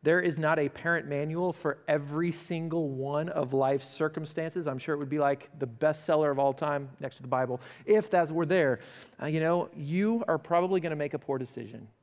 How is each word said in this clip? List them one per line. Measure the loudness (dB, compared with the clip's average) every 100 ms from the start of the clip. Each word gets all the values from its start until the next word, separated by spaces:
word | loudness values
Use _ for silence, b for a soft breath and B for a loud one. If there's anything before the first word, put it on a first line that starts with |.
There | 4 4
is | 2 0
not | 2 2
a | 0
parent | -2 -2 -2 -2
manual | -4 -4 -2 -4
for | -2 -4 -4 0
every | 0 0 -2 -2
single | -2 -4 -4 -2 -2 -2
one | -4 -2 -2 -2
of | -2 0
life's | 2 2 2 -2
circumstances. | -2 -2 -2 -8 -6 -4 -4 -4
I'm | -4
sure | -4 -4
it |
would | -2
be, | 2
like, | 2 2 -6 -8
the | -8
bestseller | 0 0 2 2 4 4
of | 4
all | 2
time | 2 -2 -2 -6 -10
next | -12 -10
to |
the | -2
Bible, | 0 0 -2 B B 4
if | 4 6
that | 2 2
were | 0 2
there. | 4 4 2 B B B B
Uh, | -2
you | 0
know, | 2 2 0 -8
you | -4 0 2 0 0
are | -2
probably | 2 2 2 0
gonna | 0 -4
make | -4
a | -4
poor | -4 -4
decision. | -4 -10 -12 -14 -18 _